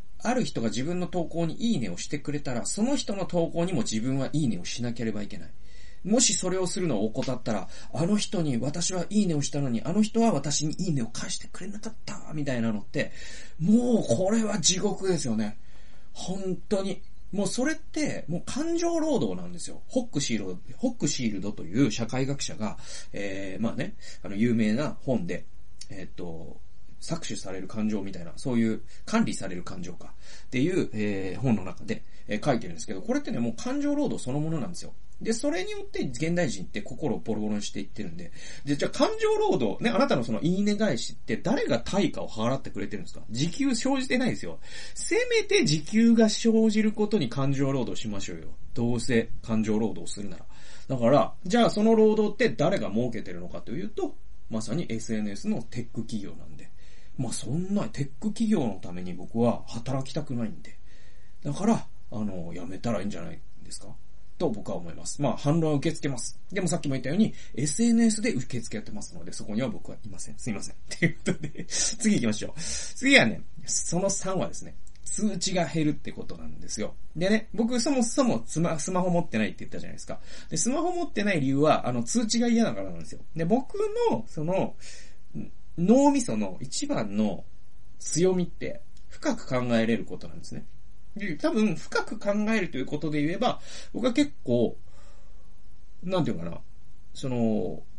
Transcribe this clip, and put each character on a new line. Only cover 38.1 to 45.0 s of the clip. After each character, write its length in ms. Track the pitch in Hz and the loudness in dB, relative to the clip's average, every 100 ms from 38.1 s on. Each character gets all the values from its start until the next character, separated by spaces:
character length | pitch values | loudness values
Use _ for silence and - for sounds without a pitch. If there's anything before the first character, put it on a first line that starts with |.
| 82 | -6
で。 160 | 87 - - - 139 | -6 -6 -6 -4 -2
で、 100 | 143 | 0
じ 80 | |
ゃ 60 | 147 | 0
あ 20 | |
感 160 | - 311 440 | 2 2 4
情 80 | 427 427 | 2 4
労 200 | 427 175 | 4 2
働、 240 | 113 95 | 2 0
ね、 80 | 226 | 0
あ 80 | 240 | 2
な 100 | 277 | 4
た 100 | 180 | 2
の 60 | 117 | 0
そ 80 | |
の 80 | 110 | 0
い 180 | 156 185 | 2 2
い 40 | |
ね 120 | 208 208 | 2 2
返 220 | 214 123 | 2 0
し 160 | - | -2
っ 20 | - | -4
て 220 | - - | -2 0
誰 260 | 170 269 427 | 2 2 2
が 140 | 123 | 0
対 320 | - 196 180 | 0 2 2
価 120 | - | 0
を 40 | 87 | -4
払 300 | 107 113 131 | -2 0 0
っ 40 | |
て 100 | - | -2
く 100 | 104 | -4
れ 60 | 101 | -4
て 100 | 104 | -4
る 60 | |
ん 20 | 85 | -4
で 20 | |
す 60 | |
か？ 80 | - - | -6 -4
時 220 | 113 156 | 0 0
給 220 | - 277 | 2 2
生 280 | 233 254 269 | 2 2 0
じ 80 | 254 | 0
て 80 | 247 | 2
な 100 | 254 | 2
い 40 | |
で 40 | 104 | 0
す 80 | 87 | -4
よ。 140 | 80 - - - | -6 -6 -6 -6
せ 200 | - | -4